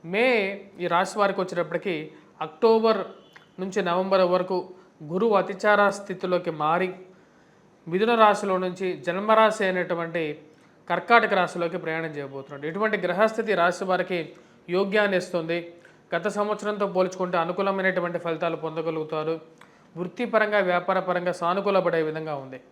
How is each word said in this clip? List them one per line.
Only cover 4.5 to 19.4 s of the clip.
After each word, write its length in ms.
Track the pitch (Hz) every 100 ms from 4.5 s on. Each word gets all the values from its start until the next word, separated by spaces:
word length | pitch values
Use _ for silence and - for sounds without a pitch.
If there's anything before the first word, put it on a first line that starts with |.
| 185 175 - - _
గురువు 320 | 151 180 226
అతిచార 540 | 202 185 190 214 208 202
స్థితిలోకి 640 | 202 - 185 180 180 170
మారి 420 | 156 151 175 185 185 - - _ _ _ _ _ _ -
మిథున 280 | 180 220
రాశిలో 420 | 233 214 202 202 185
నుంచి 400 | 185 175 190 160
జన్మరాశి 680 | 139 180 214 220 220 214
అయినటువంటి 760 | 190 180 175 170 165 170 156 151 - _ _ _ -
కర్కాటక 440 | 175 180 233 208
రాశిలోకి 440 | 190 175 175 170 175
ప్రయాణం 340 | 156 160 165 147
చేయబోతున్నాడు. 500 | 139 135 135 143 151
ఇటువంటి 300 | 180 214 208
గ్రహస్థితి 560 | 175 175 220 226 214
రాశి 300 | 180 175 175
వారికి 500 | 190 180 180 180 156 - - - -
యోగ్యాన్ని 480 | 180 196 208 208 185
ఇస్తుంది. 560 | 180 175 160 170 170 - - - _
గత 120 | 170 196
సంవత్సరంతో 600 | 202 208 208 208 208 202
పోల్చుకుంటే 500 | 180 185 185 180 175
అనుకూలమైనటువంటి 800 | 165 180 196 196 185 185 175 170
ఫలితాలు 380 | 170 160 170
పొందగలుగుతారు. 840 | 160 160 156 160 160 156 156 156 165